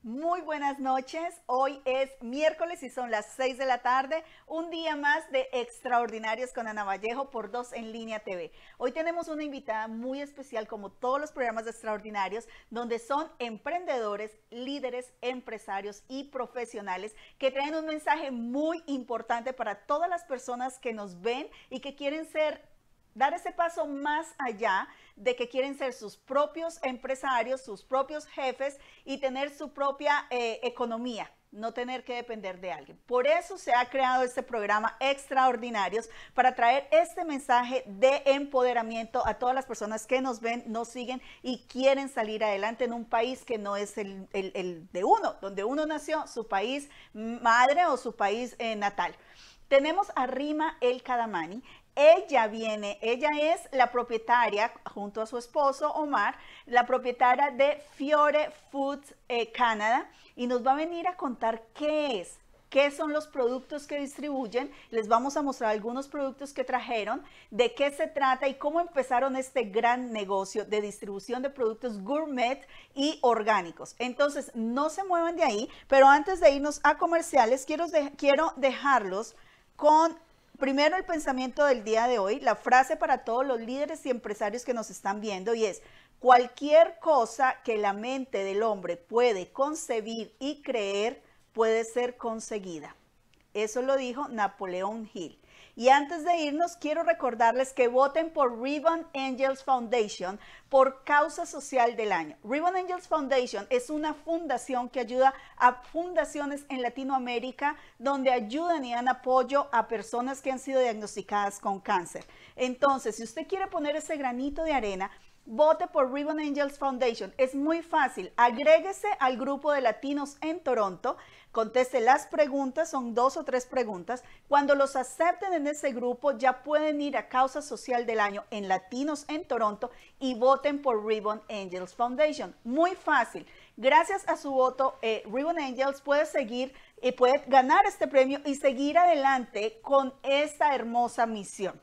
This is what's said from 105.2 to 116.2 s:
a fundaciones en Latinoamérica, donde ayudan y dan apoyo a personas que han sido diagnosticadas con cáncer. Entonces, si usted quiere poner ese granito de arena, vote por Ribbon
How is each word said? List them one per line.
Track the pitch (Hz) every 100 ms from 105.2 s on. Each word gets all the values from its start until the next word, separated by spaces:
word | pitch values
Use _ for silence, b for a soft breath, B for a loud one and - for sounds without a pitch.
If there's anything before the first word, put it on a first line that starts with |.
| 269 269 B B
a | 247 247
fundaciones | - 311 359 359 - 294 285 285 285
en | 262
Latinoamérica, | 240 254 269 269 247 240 254 - 285 302 B B
donde | 247 277 262
ayudan | 247 214 277 349 320
y | 254
dan | 240 247
apoyo | 247 254 254 247 277 269
a | 233 226
personas | 220 208 240 247 269
que | 269
han | 262
sido | 277 262
diagnosticadas | 247 214 208 214 190 208 202 196
con | 208 196
cáncer. | - 196 170 - - B B
Entonces, | - 254 247 285 262 233 208
si |
usted | 226 - 320
quiere | 381 381
poner | 349 294 311
ese | 302 311
granito | 262 240 277 302
de | 320
arena, | 277 208 190 196 B B B -
vote | 220 302 311 349
por | 311 262
Ribbon | 277